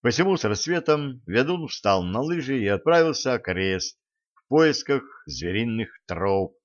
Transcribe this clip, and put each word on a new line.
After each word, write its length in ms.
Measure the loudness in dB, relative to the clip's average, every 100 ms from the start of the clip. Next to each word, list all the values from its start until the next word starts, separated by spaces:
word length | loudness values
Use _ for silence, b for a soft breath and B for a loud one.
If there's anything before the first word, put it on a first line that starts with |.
Посему 340 | 0 2 2 2
с 80 |
рассветом 760 | 0 -2 -2 -2 0 0 0 -10 -2
ведун 420 | 0 0 -2 -6
встал 340 | -4 0 2
на 180 | 0 -2
лыжи 380 | -2 -4 -2 -2
и 80 | 0
отправился 680 | 0 2 4 4 0 -2
окрест 640 | -2 -2 -2 -2 -2 -6 _ _ _ _
в 140 | _ _
поисках 760 | 4 4 2 -2 -2 -2 -20 -16
звериных 640 | -10 -4 -2 -2 -4 -6 -10 -10
троп 520 | -4 0 0 -2 _